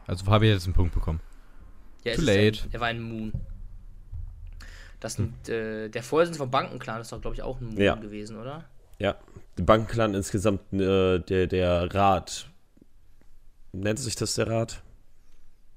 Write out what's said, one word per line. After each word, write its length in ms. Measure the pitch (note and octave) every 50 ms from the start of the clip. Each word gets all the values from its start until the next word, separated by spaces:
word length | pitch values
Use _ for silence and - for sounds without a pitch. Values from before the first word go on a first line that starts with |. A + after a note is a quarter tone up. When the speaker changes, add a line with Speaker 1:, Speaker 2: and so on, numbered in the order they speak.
| -
Speaker 1:
Also 200 | - F#2 F2 G2
Fabi 220 | G2+ G#2+ G#2 A2 A2
hat 60 | G#2
jetzt 100 | F#2 F2+
einen 80 | G2 F2
Punkt 200 | - F2+ E2+ -
bekommen. 280 | - - D#2+ D#2+ D#2 - - - - - - - - - - - - - - - - -
Speaker 2:
Ja, 100 | A#2 A2+
Speaker 1:
Too 80 | E3+ E3
Speaker 2:
es 40 |
ist 80 | A#2 G2
Speaker 1:
late. 320 | G2+ G#2 A2 A2 - -
Speaker 2:
ein, 60 | - -
er 60 | A2+
war 60 | A#2 A#2
ein 120 | A2+ A#2
Moon. 300 | A#2 A2+ A2+ A2 A2 A2 A2 - - - - - - - - - - - - - - - - - - - - - - - - - - - - - - - - -
Das 140 | - A2+ -
sind, 200 | - G2+ - - - -
Speaker 1:
Hm. 60 | - A#2
Speaker 2:
äh, 340 | A2+ A2 A2 A2 A2 A2 G#2+
der 140 | - A#2 B2
Vorsitzende 360 | - D3 D#3 E3+ E3+ E3 C#3+
vom 120 | C#3 B2
Bankenclan 480 | B2+ C#3 F3 - - C3 - B2 A2 A2+
ist 140 | A2+ - A#2
doch, 80 | A2+
glaub 120 | - A#2 A2+
ich, 60 | G#2+
auch 200 | G2 B2+ C3 -
ein 60 | A#2+
Moon 100 | A2+ G#2+ G2
Speaker 3:
Ja. 140 | G2+ G2 -
Speaker 2:
gewesen, 420 | A2 A2 G#2 G#2 G#2 G#2 G#2 A2
oder? 280 | G#2+ A2+ C3 D3 D#3+ E3 - - - - _ - -
Speaker 3:
Ja, 160 | G2+ G2 - - - - - - - - -
der 60 | - F2
Bankenclan 500 | G2 A2 A2 A2+ - A2+ A2+ A2 G#2+ G2
insgesamt, 600 | G2 G#2 - - G2+ F#2 G#2+ G2 F#2 - - G2
äh, 460 | G2 F#2+ F#2 G2 F#2+ F#2 F#2 F#2 F2+
der, 280 | F2 - F#2+ F#2 F2+
der 480 | - F#2 F#2 F2+ F2 F2 E2+ F2+ E2+ -
Rat. 540 | G2 G2+ G2 F#2 E2+ - - - - - - - - - _ _ - - - - - - - - - - - - - - - - - - -
Nennt 280 | - F#2 G2 G#2 A2 C#3
sich 180 | C3 A2+ -
das 180 | - A2+ - -
der 120 | A#2+ A2 G#2+
Rat? 340 | A2+ A2+ A#2 - - - - - - - - - - - - - - - - - - - - - -